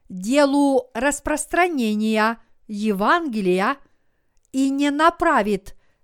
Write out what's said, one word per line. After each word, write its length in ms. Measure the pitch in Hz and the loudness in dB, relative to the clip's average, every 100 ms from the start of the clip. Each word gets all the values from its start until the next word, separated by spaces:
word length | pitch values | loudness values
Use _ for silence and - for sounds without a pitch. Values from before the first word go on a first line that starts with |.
| - | -18
делу 800 | 185 190 277 277 285 285 269 - | -12 -2 2 4 4 2 2 -2
распространения 1400 | 226 269 285 - 302 - 339 359 302 226 214 220 220 220 226 _ _ - | -4 -4 -4 -4 -6 -2 0 0 0 -2 -2 0 0 0 -2 _ _ -14
Евангелия 1080 | 208 214 196 214 339 330 220 185 180 208 277 - _ _ _ _ _ _ | -6 -2 0 0 0 0 -4 0 0 0 -4 -10 _ _ _ _ _ _
и 180 | 262 269 | -2 -2
не 200 | 277 285 | 0 0
направит 880 | 285 320 339 339 277 208 196 - - _ _ | 2 2 2 2 2 0 -2 -6 -20 _ _